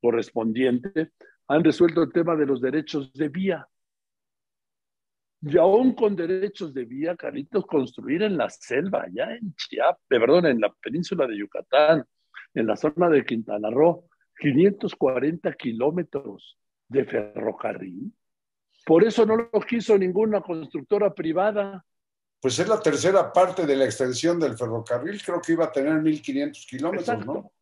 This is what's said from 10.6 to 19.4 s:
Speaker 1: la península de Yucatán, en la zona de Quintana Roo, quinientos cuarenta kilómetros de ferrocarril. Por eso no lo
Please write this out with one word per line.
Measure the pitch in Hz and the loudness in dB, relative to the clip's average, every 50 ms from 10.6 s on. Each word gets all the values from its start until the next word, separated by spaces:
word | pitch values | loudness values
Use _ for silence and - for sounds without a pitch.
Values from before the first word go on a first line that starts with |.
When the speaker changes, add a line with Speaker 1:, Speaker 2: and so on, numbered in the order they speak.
Speaker 1:
la | 107 101 - _ - | 0 -2 -2 _ -10
península | 107 120 160 175 - 196 170 143 | -8 -6 -6 -6 -6 -2 -4 -2
de | 123 110 101 | -4 -4 -8
Yucatán, | 104 101 _ - - _ - 139 151 151 165 156 127 _ _ _ _ _ _ - - _ _ | -8 -8 _ -12 -10 _ 2 4 4 6 4 2 2 _ _ _ _ _ _ -20 -20 _ _
en | - 113 | -2 0
la | 110 110 | 0 -2
zona | - - 151 147 170 175 175 | 0 -2 -2 0 2 2 4
de | 160 139 117 | 4 4 2
Quintana | - 120 113 110 - 107 104 107 107 | 2 -4 -4 -4 -6 -6 -4 -4 -2
Roo, | 113 135 151 170 165 - _ _ _ _ _ _ _ - | 2 4 4 4 4 2 _ _ _ _ _ _ _ -4
quinientos | - 147 131 135 175 202 196 - - 196 - | -2 0 4 6 4 4 4 2 -6 -8 -4
cuarenta | _ - 135 131 127 127 147 165 165 - 190 143 | _ 0 0 0 2 0 -2 -4 -2 -4 -6 -6
kilómetros | _ - 127 113 113 120 147 160 180 170 - - 143 139 117 101 104 _ - _ _ _ _ _ _ _ _ | _ -6 -6 -4 0 0 0 0 -2 -6 -6 -8 -10 -10 -10 -16 -16 _ -20 _ _ _ _ _ _ _ _
de | 117 135 127 | -2 -2 -2
ferrocarril. | - - 120 104 107 104 107 107 110 107 - - 110 101 87 95 95 87 92 127 202 - _ _ _ _ _ _ _ _ _ _ _ _ _ _ | -2 -4 -6 -6 -6 -10 -6 -6 -6 -6 -4 -6 -8 -8 -8 -10 -12 -12 -12 -14 -14 -16 _ _ _ _ _ _ _ _ _ _ _ _ _ _
Por | - 165 165 202 | 4 6 6 6
eso | 226 208 - 226 | 6 4 2 2
no | 208 214 | 4 4
lo | 220 | 0